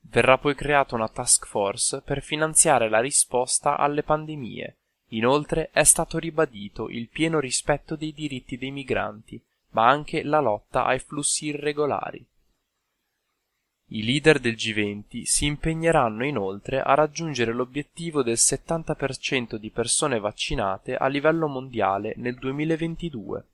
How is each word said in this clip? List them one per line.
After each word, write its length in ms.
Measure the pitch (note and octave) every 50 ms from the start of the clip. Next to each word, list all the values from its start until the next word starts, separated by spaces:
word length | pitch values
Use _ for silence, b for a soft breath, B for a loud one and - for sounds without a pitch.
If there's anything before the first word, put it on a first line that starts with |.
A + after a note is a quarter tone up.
Verrà 380 | _ - - A#2+ A#2 B2 C3 B2+
poi 180 | - C#3+ C#3+
creata 400 | - - C#3 D3 C#3+ C3+ - C3
una 100 | A#2+ A2
task 400 | A2 _ - B2 A#2+ - - -
force 560 | - - - G#2 - A#2+ A#2+ - - - C#3 -
per 180 | - C#3 C#3
finanziare 680 | - - D#3 D3+ D#3 D#3 D#3 - - E3 D3 B2 A#2 A2
la 100 | G#2+ A2
risposta 760 | A#2+ C#3 D3+ - - _ - B2 B2+ B2+ - - - D3 C#3+
alle 260 | D3+ C#3+ D3 D3 D3 D3
pandemie. 760 | - D#3 D3+ D#3 D#3 D#3 D3+ C3 G#2 G2+ - - - - _ _ _ _ _ _ _
Inoltre 600 | - A2 A2 A#2+ C3+ D3 D3+ - - D#3+ D#3 -
è 140 | _ - D#3
stato 340 | - - - E3 - - D#3+
ribadito 720 | D#3+ E3 D#3 D3+ D#3+ D3 A#2+ G#2 G2+ G2+ _ - A2+ -
il 200 | - A#2 A#2 A2+
pieno 300 | _ - D3+ E3 E3 D#3
rispetto 560 | C3+ B2+ A#2+ - - - D3+ C#3+ - - D#3+
dei 180 | D3+ D3+ D#3 D#3
diritti 460 | C#3+ D3+ D3 C3+ B2+ B2+ - - B2
dei 140 | C3 C3 C#3
migranti, 680 | C#3 C3+ B2 B2 G2+ G2 G#2+ G#2 G#2+ A2+ _ - - _ _ _ _ _ _
ma 180 | _ A2+ A2
anche 380 | A#2+ C3+ D3 D3+ - - D#3+ -
la 160 | C#3+ D3 D3+
lotta 440 | D3 A#2+ G#2 G#2 _ _ - C3 B2
ai 140 | - B2+ C3
flussi 480 | - - - C#3+ D3 - - - -
irregolari. 800 | D3+ D3 D3 C#3+ D3+ D3 D3 D3+ C#3+ A#2 - - - - - - _ _ _ _ _ _ _ _ _ _ _ _ _ _ _ _ _ _ _ _ _ _ _ _ _ _ _ _ _ _ _ _ _ -
I 120 | A2 G#2+
leader 340 | A2+ B2+ D3+ C#3 D#3 D3+ C#3+
del 180 | B2+ A#2+ A2+
G 160 | A2+ A2+ A2+ A2
venti 540 | G#2+ G#2 G#2 G2+ G#2 G2+ _ - A#2+ -
si 180 | - - - -
impegneranno 800 | D3 D3 C#3+ - D#3+ D#3+ D#3+ E3 E3 E3 D#3 C3 A#2 G#2+ G#2+ A#2+
inoltre 560 | C#3+ D3 A#2+ G2 F#2+ G2 G2+ _ - B2+ C3+
a 140 | - - C3+
raggiungere 580 | C#3+ D3+ D#3 D3 - E3+ E3 D3 B2 A#2+ A2+ A#2
l'obiettivo 720 | B2 B2+ B2+ B2+ C#3+ D3 _ _ - E3 E3+ D#3 D3 C3
del 160 | A2+ A2+ A#2+
settanta 560 | - - - C3+ - - E3 E3 E3 - D#3
per 200 | - - C3+ C3 -
cento 400 | - - - C3 A#2+ A2+ - A2+
di 120 | G#2 A2
persone 480 | - - A2+ A2+ - - - D3+ C3 A2
vaccinate 800 | G2+ G#2 - - - - D#3+ C#3 G#2+ G2 F#2+ G2+ _ - B2+
a 120 | - - C3+
livello 380 | C#3 C#3+ C#3 D#3 D#3+ E3 D#3+
mondiale 680 | D3+ C#3 C3 C3 C3+ B2 A2+ G2+ F#2+ G2 G2+ G#2 G#2+ -
nel 200 | - A#2+ B2 B2
duemilaventidue. 1120 | B2 - C3 C3+ C#3+ D3+ D#3+ E3 D#3 E3 E3 E3 - - E3+ D3 A#2 F#2+ - - - - _